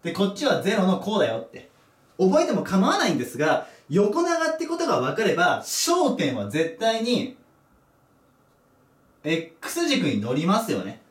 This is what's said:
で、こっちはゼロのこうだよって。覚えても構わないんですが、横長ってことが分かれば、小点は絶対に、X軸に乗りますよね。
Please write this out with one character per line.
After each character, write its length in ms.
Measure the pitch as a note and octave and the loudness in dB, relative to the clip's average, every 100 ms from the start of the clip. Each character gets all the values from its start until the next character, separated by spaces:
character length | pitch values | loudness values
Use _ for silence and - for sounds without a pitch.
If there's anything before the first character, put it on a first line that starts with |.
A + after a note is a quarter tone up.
で、 100 | F3 | -8
こ 140 | E3 G3 | 0 0
っ 80 | |
ち 100 | - | 0
は 160 | C#4+ - | 0 0
ゼ 160 | G3 G#3+ | 0 2
ロ 100 | F#3 | 2
の 120 | F3 | 2
こ 180 | G3 G#3 | 0 0
う 40 | |
だ 100 | - | 0
よ 80 | A2+ | -2
っ 120 | - | -8
て。 200 | - - _ _ _ _ - | -18 -20 _ _ _ _ 0
覚 240 | F#3+ D4 | 4 4
え 40 | F4 | 2
て 60 | |
も 100 | G3+ | 0
構 240 | - F#3+ A#3 | 0 2 2
わ 120 | G4+ | 2
な 80 | G#3+ | 0
い 80 | |
ん 40 | C#3+ | -2
で 60 | |
す 140 | B2 A#2+ | -4 -2
が、 280 | D#3 - - - _ | 0 0 -4 -20 _
横 340 | D#3+ G#3 D#4+ | 2 2 2
長 300 | F4 E4 D#4+ | 0 0 -2
っ 60 | - | -4
て 80 | D#4 | -4
こ 100 | E4+ | -4
と 100 | D#4+ | 0
が 140 | G#3 | 0
分 140 | C3 | 0
か 120 | F3 G#3 | 0 0
れ 80 | |
ば、 280 | - - - | 2 2 0
小 460 | - - - F4 D4 - | -4 -4 0 2 2 0
点 200 | D3 G#3 | -2 -2
は 140 | G2+ | -4
絶 260 | D3+ B3 - | -2 -2 0
対 240 | A3+ A3+ | 0 0
に、 360 | A#3 A#3 - - _ _ _ _ _ _ _ _ _ _ _ _ _ _ _ _ _ _ | 0 0 -2 -10 _ _ _ _ _ _ _ _ _ _ _ _ _ _ _ _ _ _
X 640 | D3 E3 - - - - D#4+ | -2 -2 -4 -14 -10 -4 0
軸 160 | C4 | 0
に 160 | D3+ G#2+ | 0 -2
乗 140 | A2 | -2
り 100 | C3+ | 0
ま 160 | E3+ G#3 | 2 2
す 120 | A3 | 0
よ 80 | - | -4
ね。 200 | F#2 - _ | -6 -12 _